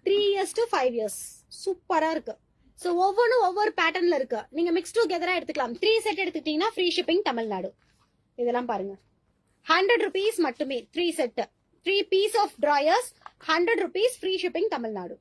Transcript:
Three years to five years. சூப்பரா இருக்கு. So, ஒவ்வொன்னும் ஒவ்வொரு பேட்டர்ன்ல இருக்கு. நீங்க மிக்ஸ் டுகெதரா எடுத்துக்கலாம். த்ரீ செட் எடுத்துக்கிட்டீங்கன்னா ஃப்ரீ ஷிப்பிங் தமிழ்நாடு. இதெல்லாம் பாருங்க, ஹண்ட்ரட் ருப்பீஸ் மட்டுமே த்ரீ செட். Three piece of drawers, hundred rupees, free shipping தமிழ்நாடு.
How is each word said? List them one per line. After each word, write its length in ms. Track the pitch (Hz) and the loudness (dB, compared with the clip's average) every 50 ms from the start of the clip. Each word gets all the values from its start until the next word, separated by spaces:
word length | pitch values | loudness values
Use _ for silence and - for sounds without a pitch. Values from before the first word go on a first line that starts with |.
| _ | _
Three 220 | 370 392 403 415 403 403 | 2 2 2 4 2 2
years 180 | 392 392 370 - 427 | 0 -2 -2 -2 -2
to 60 | 466 453 - | -2 0 0
five 180 | 320 262 254 233 233 | 0 0 0 0 -2
years. 160 | 214 208 - - - - - - _ _ - - - | -4 -4 -6 -8 -12 -12 -14 -20 _ _ -20 -8 -6
சூப்பரா 480 | 392 370 - _ _ 359 320 311 320 320 | -6 -6 -6 _ _ 0 2 2 0 -2
இருக்கு. 180 | 311 - - - _ _ _ _ _ _ _ _ - | -4 -6 -8 -14 _ _ _ _ _ _ _ _ -8
So, 80 | - 359 349 339 370 | -4 -2 0 2 2
ஒவ்வொன்னும் 360 | 392 392 415 480 453 508 494 415 | 2 4 4 2 4 4 4 2
ஒவ்வொரு 260 | 370 359 403 415 427 - - | 2 2 0 0 0 0 2
பேட்டர்ன்ல 380 | 339 330 330 359 349 349 339 | 0 0 2 2 2 2 2
இருக்கு. 240 | 277 262 - 240 214 - _ - | 0 0 -2 -4 -6 -6 _ -4
நீங்க 140 | 302 339 349 330 | -2 0 0 0
மிக்ஸ் 180 | 370 - - - | 0 -2 -2 0
டுகெதரா 340 | 453 466 311 370 339 339 349 370 | 0 0 2 0 -2 -2 0 -2
எடுத்துக்கலாம். 360 | 339 320 - 311 294 262 226 240 - | -2 -2 -4 -4 -4 -2 -4 -4 0
த்ரீ 120 | - 415 440 453 427 | 2 2 2 2 2
செட் 160 | 427 403 349 381 | -2 -2 -2 -2
எடுத்துக்கிட்டீங்கன்னா 460 | 359 - 320 262 311 302 302 370 453 - | -2 -4 -4 -4 -2 0 0 0 0 0
ஃப்ரீ 100 | - 370 349 - | 0 0 0 0
ஷிப்பிங் 260 | 349 - - 330 370 427 311 | 0 0 0 0 0 0 0
தமிழ்நாடு. 400 | 254 226 226 220 202 185 180 196 - _ _ _ _ _ _ _ _ _ _ _ _ - | -2 -2 -4 -4 -4 -6 -6 -8 -12 _ _ _ _ _ _ _ _ _ _ _ _ -4
இதெல்லாம் 280 | 240 240 240 247 247 240 | -2 -2 -2 -2 -2 -2
பாருங்க, 240 | 226 190 190 196 196 - _ _ _ _ _ _ _ _ _ _ _ _ _ - | -4 -4 -4 -8 -10 -14 _ _ _ _ _ _ _ _ _ _ _ _ _ 2
ஹண்ட்ரட் 320 | 320 349 381 403 480 392 427 | 2 4 4 4 4 2 2
ருப்பீஸ் 320 | 392 - 381 392 440 440 - 320 | 0 -2 0 -2 0 0 0 0
மட்டுமே 320 | 277 233 - 302 262 277 240 - _ _ | 0 0 -4 -6 -4 -4 -8 -8 _ _
த்ரீ 120 | 311 349 339 320 | -2 -2 0 0
செட். 240 | 320 277 233 _ - 214 - _ _ _ _ _ _ _ | -2 -4 -2 _ -6 -6 -6 _ _ _ _ _ _ _
Three 140 | 330 392 403 403 - 381 | 0 0 0 2 2 2
piece 220 | 381 403 427 427 453 415 | 2 2 2 2 0 0
of 80 | - - - 294 | 0 -2 -2 0
drawers, 420 | 294 294 285 285 311 359 466 494 - - _ _ - _ _ - - | 2 2 4 4 4 2 2 0 -4 -12 _ _ -20 _ _ -2 0
hundred 300 | 320 339 359 392 466 320 392 | 0 2 2 2 2 0 0
rupees, 280 | - - 370 427 508 494 - | -2 -2 0 0 0 0 -2
free 160 | - 370 381 349 359 | -4 -4 -4 -2 -4
shipping 240 | 359 - 330 392 440 - | -4 -2 -2 -2 -2 -2
தமிழ்நாடு. 420 | 269 233 220 214 196 180 170 - _ | -4 -4 -6 -6 -8 -10 -10 -14 _